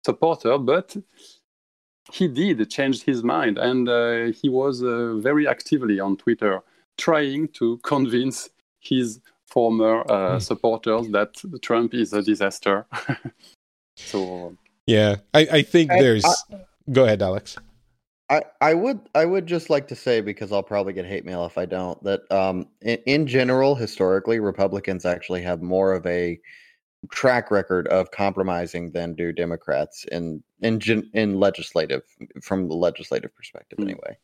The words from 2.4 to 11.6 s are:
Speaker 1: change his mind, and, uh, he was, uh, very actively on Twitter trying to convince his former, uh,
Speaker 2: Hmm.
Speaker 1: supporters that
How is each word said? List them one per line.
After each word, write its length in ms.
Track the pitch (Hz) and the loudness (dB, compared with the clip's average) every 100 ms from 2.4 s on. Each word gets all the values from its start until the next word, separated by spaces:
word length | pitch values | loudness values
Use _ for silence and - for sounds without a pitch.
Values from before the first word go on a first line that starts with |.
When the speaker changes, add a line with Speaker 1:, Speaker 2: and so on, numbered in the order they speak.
| 196 127 107 | 0 0 -2
Speaker 1:
change 340 | - 135 123 | 0 0 0
his 180 | - 127 | -2 0
mind, 360 | 117 156 135 - | 0 0 0 0
and, 320 | 123 127 123 | 0 0 2
uh, 420 | 120 117 117 117 | 2 2 0 -2
he 160 | 110 143 | -2 0
was, 340 | 127 139 123 | 0 0 -2
uh, 340 | 123 117 117 110 | -2 -2 -2 -2
very 300 | 120 147 143 | 0 2 0
actively 540 | 127 - 147 120 98 | -2 -2 -2 0 0
on 160 | 98 98 | 0 -2
Twitter 460 | - 113 104 92 _ _ _ - | -2 0 0 -2 _ _ _ -4
trying 520 | - 156 143 139 156 | 0 2 0 -4 -6
to 300 | - 117 120 | -2 -2 -2
convince 680 | - 143 131 120 131 120 - _ _ _ | -2 0 2 0 -2 -6 -14 _ _ _
his 400 | - 131 120 110 _ _ _ | -2 -2 -2 -8 _ _ _
former, 640 | - 117 113 110 113 - | 0 2 2 2 2 0
uh, 240 | 104 92 92 | 0 2 -2
Speaker 2:
Hmm. 40 | |
Speaker 1:
supporters 680 | 98 - 117 113 117 110 113 | -2 -2 0 0 0 -2 0
that 260 | 101 107 - 101 123 | -2 -2 -6 -14 -12